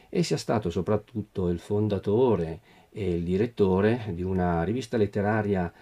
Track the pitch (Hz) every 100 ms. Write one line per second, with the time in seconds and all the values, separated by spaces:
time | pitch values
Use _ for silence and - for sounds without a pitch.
0 | - 180 170 143 - 117 107 101 87 107
1 | - 110 - - 90 87 - 104 107 98
2 | 104 107 131 98 80 80 _ - _ -
3 | 92 85 85 95 117 - 98 92 107 120
4 | 104 85 90 92 90 85 85 120 131 117
5 | 101 104 101 110 104 98 87 -